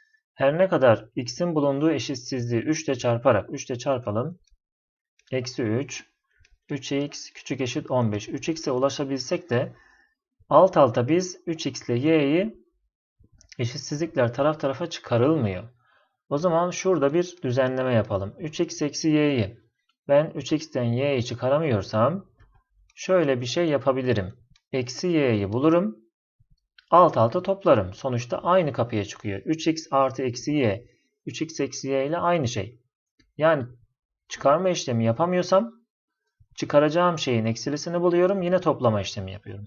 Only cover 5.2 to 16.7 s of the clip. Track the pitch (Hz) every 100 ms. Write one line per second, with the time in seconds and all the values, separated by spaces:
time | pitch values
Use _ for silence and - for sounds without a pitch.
5.2 | _ 127 123 - 113 113 147 - - _
6.2 | _ _ _ _ - 143 - 139 143 -
7.2 | - - - 131 131 156 - 127 117 104
8.2 | - 147 - 160 - 127 139 135 139 135
9.2 | - 175 - 120 - - _ _ _ _
10.2 | _ _ _ 147 185 175 135 120 123 170
11.2 | 180 - - 160 143 131 - 120 147 165
12.2 | 139 160 214 - _ _ _ _ _ _
13.2 | _ _ _ - 120 147 - 147 170 139
14.2 | 120 123 143 151 139 127 - - - 120
15.2 | 131 160 110 90 113 _ _ _ _ _
16.2 | _ 143 180 165 175